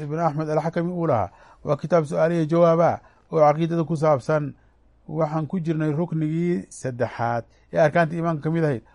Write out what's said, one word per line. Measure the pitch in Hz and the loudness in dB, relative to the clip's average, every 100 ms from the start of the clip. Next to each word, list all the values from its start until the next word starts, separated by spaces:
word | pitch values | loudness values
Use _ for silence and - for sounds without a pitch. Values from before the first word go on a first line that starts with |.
ibn | 147 156 | -6 -2
Axmed | 165 147 156 | -2 -2 -2
Alxakami | 156 160 170 170 | -2 -2 -2 -4
uu | 180 165 | -2 0
lahaa. | 117 92 - - - | 0 0 -8 -20 -10
Waa | 147 143 | -4 -4
kitaab | 151 170 147 | 2 0 2
su'aal | 170 160 | 0 0
iyo | 170 156 | 0 2
jawaab | 165 170 165 | 4 4 4
ah, | 160 104 - _ _ | 2 0 -8 _ _
oo | 160 | 4
caqiidada | 151 151 165 170 | 4 4 0 -2
ku | 151 160 | -2 0
saabsan. | 156 139 - 156 143 - _ _ _ _ - | 2 2 0 -2 -2 -10 _ _ _ _ -10
Waxaan | 156 156 156 147 | -4 -2 -2 -4
ku | 190 | -4
jirnay | 160 156 156 | -2 -2 -2
ruknigii | 147 170 156 156 165 175 185 175 | -2 -2 -2 -2 -2 -2 -2 -6
saddexaad | - 131 120 113 - 117 120 - _ _ | -10 -8 -4 -4 -2 -4 -4 -6 _ _
ee | 170 | 2
arkaanta | 156 170 160 170 | 2 4 0 0
iimaanka | 170 156 | -2 -2
ka | 156 | -2
mid | 165 | 0
ahayd, | 151 117 - | 0 -2 -6